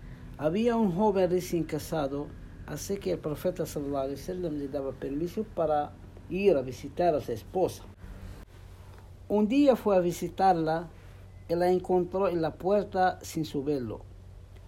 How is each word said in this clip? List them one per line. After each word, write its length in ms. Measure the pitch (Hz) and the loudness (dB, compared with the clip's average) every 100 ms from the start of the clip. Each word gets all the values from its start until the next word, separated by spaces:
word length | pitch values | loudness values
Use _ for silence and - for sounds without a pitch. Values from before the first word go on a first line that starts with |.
| - - - - | -16 -14 -14 -4
Había 380 | 151 196 240 233 | 0 2 2 4
un 200 | 208 170 | 2 4
joven 340 | 214 190 175 | 4 4 4
recién 340 | 180 180 170 | 2 0 -2
casado, 600 | 160 151 - 160 139 143 147 - - - - | -2 -4 -4 -2 -2 -4 -8 -12 -16 -14 -10
así 300 | 147 - 196 | -8 -6 -4
que 160 | 185 | -2
el 60 | 160 | -2
profeta, 480 | 156 143 180 175 151 | -4 -2 -2 -2 -4
sallallahu 380 | 156 139 139 | -4 -2 -2
alaihi 140 | 135 139 | -2 -4
wasallam, 360 | - 185 170 | -8 -4 -4
le 140 | 151 139 | -4 -4
daba 240 | 143 135 | -4 -4
permiso 520 | 131 139 143 175 214 | -6 -6 -4 -4 -4
para 480 | 214 - 156 147 147 - - - - | -4 0 2 2 0 -8 -18 -16 -6
ir 260 | 185 202 143 | 2 4 4
a 60 | |
visitar 520 | 127 - 143 - 175 | 2 -8 -8 0 2
a 60 | 147 | 2
su 120 | 117 | 0
esposa. 520 | 113 - 185 151 - - - - - - - - - - - - - - - - | -6 -4 0 0 -2 -16 -16 -16 -14 -14 -16 -18 -20 -20 -18 -18 -20 -20 -14 0
Un 180 | 208 208 | 2 4
día 300 | 277 285 226 | 6 6 6
fue 180 | 208 | 6
a 60 | 185 | 4
visitarla 880 | 175 165 170 - 190 170 156 165 170 - - - - - - | 4 0 -4 4 4 4 2 0 -4 -14 -18 -18 -18 -12 -2
y 60 | |
la 160 | 175 180 | 2 4
encontró 580 | 185 180 185 175 190 196 | 4 4 2 2 2 2
en 120 | 175 | 2
la 140 | 160 | -2
puerta 640 | - 180 208 180 190 185 - | -2 2 2 2 2 2 2
sin 240 | - 165 | -4 -4
su 180 | 151 147 | -4 -2
velo. 380 | 139 143 113 92 - - - - - - | -2 -2 -4 -8 -12 -18 -20 -20 -20 -20